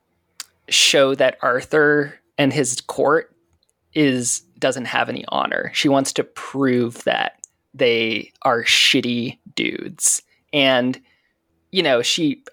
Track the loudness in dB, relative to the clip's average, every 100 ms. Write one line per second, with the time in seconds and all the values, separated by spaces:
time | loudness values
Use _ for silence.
0 | _ _ _ -20 -20 _ -4 0 2 4
1 | 4 4 2 2 -2 -2 0 2 4 2
2 | 0 -8 _ -2 0 2 -2 -4 -8 -2
3 | 2 0 -2 _ _ _ _ _ _ 0
4 | 2 2 -2 -6 -10 _ -4 -2 -4 -2
5 | -2 -6 -6 -4 -2 -4 -4 -2 2 2
6 | 2 -2 -6 -10 -10 -2 0 2 0 -2
7 | -2 -2 -2 -8 -20 _ _ -2 0 2
8 | 0 -4 -8 _ -2 0 0 2 2 2
9 | 0 -4 -6 -10 -12 -6 -4 -6 -10 -6
10 | -4 -4 -6 _ _ 0 2 2 0 -4
11 | _ _ _ _ _ _ _ -2 2 2
12 | 0 -2 -2 -4 -6